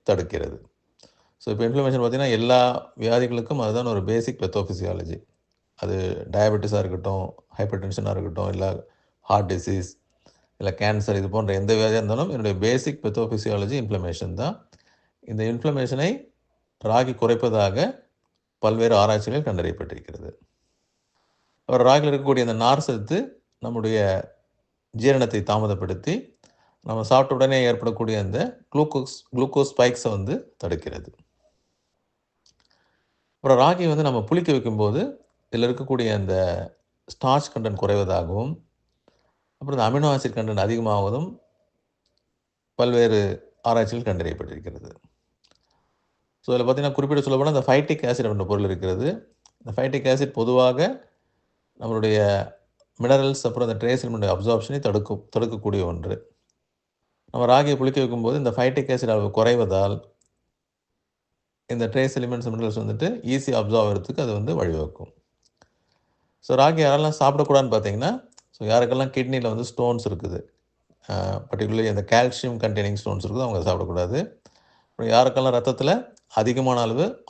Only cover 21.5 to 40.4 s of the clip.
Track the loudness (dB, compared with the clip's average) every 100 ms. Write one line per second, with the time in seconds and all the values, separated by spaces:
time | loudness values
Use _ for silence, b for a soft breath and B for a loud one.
21.5 | _ 0 4 6 6 4 0 2 2 2
22.5 | 2 2 2 0 -4 -2 -4 -4 -12 _
23.5 | _ -8 -4 0 2 2 0 -4 _ _
24.5 | _ _ _ _ 0 2 4 2 -2 0
25.5 | 0 0 -2 -4 -6 -4 -6 -8 _ b
26.5 | b b b -8 -6 4 4 4 2 2
27.5 | 4 2 2 -2 -4 -2 -2 -2 -2 -4
28.5 | -8 _ -2 0 -2 -6 -12 _ -2 0
29.5 | 2 0 4 2 2 -4 -4 -4 -6 -8
30.5 | _ -6 -6 -6 -14 -16 -20 _ _ _
31.5 | _ _ _ _ _ _ _ _ _ _
32.5 | _ _ _ _ _ _ _ _ _ 4
33.5 | 6 6 4 2 2 2 0 0 0 2
34.5 | 0 0 0 0 0 -2 -8 _ _ _
35.5 | -2 0 -2 -2 -2 0 0 0 0 0
36.5 | -2 -8 _ _ _ -20 -4 2 2 0
37.5 | -6 -6 -2 0 2 2 -2 -2 -4 -4
38.5 | -8 _ _ _ _ _ _ _ _ _
39.5 | _ -6 0 2 2 2 2 -2 -4